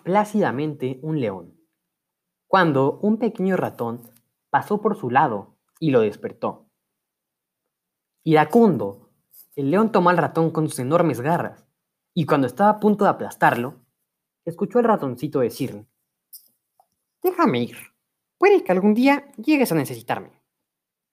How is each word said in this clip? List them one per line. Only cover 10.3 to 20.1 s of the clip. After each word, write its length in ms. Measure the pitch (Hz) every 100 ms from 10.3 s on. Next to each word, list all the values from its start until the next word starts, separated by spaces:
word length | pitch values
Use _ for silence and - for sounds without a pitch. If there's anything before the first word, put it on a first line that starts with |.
| - 165
con 180 | 165 156
sus 120 | -
enormes 420 | 127 165 170 120
garras, 440 | 131 170 113 - _ _ _ _ _
y 140 | - 143
cuando 200 | 147 127
estaba 220 | - 202
a 100 | 208
punto 260 | 208 202
de 60 | 196
aplastarlo, 720 | 139 104 - 160 135 123 - _ _ _ _ _ _
escuchó 360 | - 165 202 240
al 40 |
ratoncito 560 | 233 208 135 120 147 139
decirle: 460 | 117 - 131 101 107 _ _ _ _ - _ _ _ _ _ _ _ _
"Déjame 400 | 359 370 311 127
ir, 160 | 120 - - _ _ _ _ -
puede 260 | 381 392
que 100 | -
algún 200 | 185 202
día 400 | 214 262 285 - -
llegues 340 | 220 302 247
a 40 | 165
necesitarme". 680 | 131 120 110